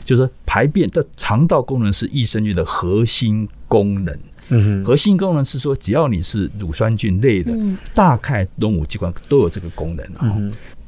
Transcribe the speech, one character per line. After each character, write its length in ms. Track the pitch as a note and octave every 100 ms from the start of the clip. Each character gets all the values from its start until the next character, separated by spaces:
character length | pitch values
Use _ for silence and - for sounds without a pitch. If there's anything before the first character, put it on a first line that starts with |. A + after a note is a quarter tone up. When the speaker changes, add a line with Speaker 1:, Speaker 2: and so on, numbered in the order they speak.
Speaker 1:
就 100 | -
是 80 | B2
说 80 | B2+ - -
排 180 | G#2 C#3+
便 200 | F#3+ A#2
的 140 | D#3+ - -
肠 280 | - A2 E3
道 120 | D#3
功 220 | A#2+ C3
能 100 | G#2
是 140 | G2 -
益 120 | C#3
生 200 | A#2 A2
菌 100 | G#2+
的 100 | F2
核 400 | D#2+ - F2 G#2
心 440 | A#2 - A2+ G#2+ G#2+ - -
功 380 | A2 G2+ G2
能。 120 | F2 - - - -
Speaker 2:
嗯 120 | A#2
哼。 220 | G#2 G2
Speaker 1:
核 100 | G2
心 220 | C#3+ G#3 F#3
功 180 | F#3+
能 100 | D#3
是 140 | C3+ C3+
说， 160 | C#3+
只 160 | C3+ -
要 160 | C#3 D3
你 160 | F2+
是 260 | F2+ A2 F2 G#2
乳 120 | F2+
酸 240 | D#2+ A2+ A2
菌 240 | G#2+ F#2
类 220 | C3 G2+
的， 80 | E3+
Speaker 3:
嗯。 240 | A3+ G#3 F#3 -
Speaker 1:
大 240 | - F#3 A#2
概 280 | - A2 F#2+ -
动 180 | G#2+ F2+
物 80 | D2
器 100 | -
官 140 | F2 - -
都 120 | C#3+
有 100 | F2
这 100 | G2
个 80 | E2+
功 260 | - E2 E2+
能 100 | -
啊。 60 | -
Speaker 2:
嗯 100 | A#2
哼。 200 | G#2 G2+ - - -